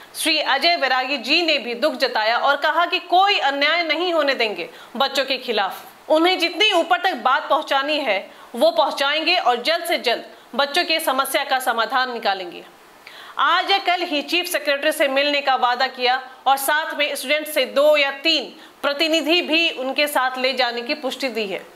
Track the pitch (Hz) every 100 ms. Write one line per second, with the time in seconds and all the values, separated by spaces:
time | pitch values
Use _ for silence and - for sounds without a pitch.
0 | - - 302 311 220 269 330 349 262 254
1 | 262 277 220 320 330 277 226 233 294 262
2 | 254 233 214 240 - 285 311 302 349 359
3 | 359 349 392 392 277 277 294 330 330 302
4 | 359 330 285 247 226 185 165 - - 233
5 | 262 269 262 262 - 214 190 - - -
6 | - 311 339 370 330 302 427 370 330 349
7 | 370 294 233 285 302 285 302 277 277 311
8 | 269 190 - - - 233 311 330 294 -
9 | 277 302 320 359 - 240 294 339 339 311
10 | 233 208 - - - 240 277 294 302 320
11 | 311 262 262 302 277 262 262 226 226 262
12 | 254 240 226 190 180 170 170 - - -
13 | - - - - 277 339 349 392 392 359
14 | 330 294 285 330 349 302 294 277 302 302
15 | 285 269 285 285 277 254 247 247 262 254
16 | 247 254 - - - 269 277 302 320 277
17 | 294 285 277 302 302 302 247 214 302 302
18 | 277 277 320 311 202 - - - 277 285
19 | 320 320 285 349 262 320 330 262 262 269
20 | 294 294 254 254 254 262 240 233 240 294
21 | 262 262 175 220 208 175 -